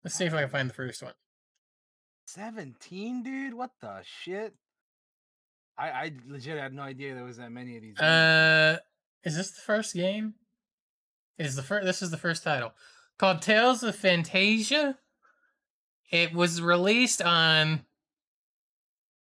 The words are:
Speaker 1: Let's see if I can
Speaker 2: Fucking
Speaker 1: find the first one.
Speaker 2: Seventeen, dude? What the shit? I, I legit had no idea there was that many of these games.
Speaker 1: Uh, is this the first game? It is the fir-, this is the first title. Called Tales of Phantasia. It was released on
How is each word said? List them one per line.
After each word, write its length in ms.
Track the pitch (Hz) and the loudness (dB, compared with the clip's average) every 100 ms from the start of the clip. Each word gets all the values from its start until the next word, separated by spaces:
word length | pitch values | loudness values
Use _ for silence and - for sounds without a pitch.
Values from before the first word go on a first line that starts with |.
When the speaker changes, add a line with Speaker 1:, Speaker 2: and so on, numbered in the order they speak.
Speaker 1:
Let's 100 | 175 - | -8 -4
see 80 | 180 | -2
if 60 | |
I 80 | 160 | 0
can 60 | 139 | -2
Speaker 2:
Fucking 40 | 139 | -2
Speaker 1:
find 120 | 131 | -4
the 40 | |
first 280 | 120 127 - | -6 -12 -12
one. 120 | 131 - _ _ _ _ _ _ _ _ _ _ - | -16 -20 _ _ _ _ _ _ _ _ _ _ -20
Speaker 2:
Seventeen, 960 | 175 214 220 143 117 - 185 214 247 | -16 -14 -12 -14 -16 -16 -10 -8 -6
dude? 300 | 240 269 269 | -6 -8 -8
What 160 | 240 247 _ | -8 -10 _
the 220 | 110 95 | -14 -14
shit? 500 | 92 - - 190 220 _ _ _ _ _ _ _ _ _ _ _ _ - | -16 -16 -10 -8 -8 _ _ _ _ _ _ _ _ _ _ _ _ -10
I, 140 | 131 | -8
I 220 | 127 160 135 120 | -6 -8 -10 -16
legit 300 | 139 123 156 | -14 -10 -8
had 140 | 135 | -8
no 80 | 135 | -10
idea 320 | 139 131 139 | -12 -12 -12
there 100 | 127 | -10
was 140 | 123 117 | -14 -14
that 120 | 120 | -16
many 260 | 120 123 117 | -14 -14 -14
of 60 | |
these 140 | 110 104 | -16 0
games. 120 | 156 | 4
Speaker 1:
Uh, 680 | 165 160 160 160 160 156 160 _ _ _ _ | 6 6 6 6 6 4 2 _ _ _ _
is 100 | 180 156 | -8 -6
this 140 | 190 | -8
the 100 | - | -10
first 320 | - 214 220 | -2 -2 -2
game? 400 | 175 180 208 214 214 _ _ _ _ _ _ _ _ _ _ | -4 -2 -2 -6 -10 _ _ _ _ _ _ _ _ _ _
It 80 | 151 | -6
is 100 | 135 | -6
the 60 | |
fir-, 200 | 135 208 | -4 -2
this 180 | 185 185 | -2 -2
is 80 | 180 | -6
the 80 | 160 | -6
first 260 | 175 165 | -4 -4
title. 280 | - 143 117 _ - _ _ _ | -2 -2 -4 _ -20 _ _ _
Called 220 | 190 175 | 2 2
Tales 400 | - 220 247 254 | 2 4 6 4
of 140 | 240 - | -2 0
Phantasia. 1000 | 190 175 165 185 196 220 214 294 294 269 _ _ _ _ _ _ _ _ _ _ _ | 2 2 2 2 4 2 2 0 0 -2 _ _ _ _ _ _ _ _ _ _ _
It 220 | 170 170 | 0 0
was 260 | 170 175 170 | 2 2 2
released 640 | 170 175 190 226 247 - | 2 2 4 4 2 2
on 640 | 175 170 160 156 156 156 - _ _ _ _ _ _ _ _ _ _ _ _ _ | 2 4 6 4 4 0 -4 _ _ _ _ _ _ _ _ _ _ _ _ _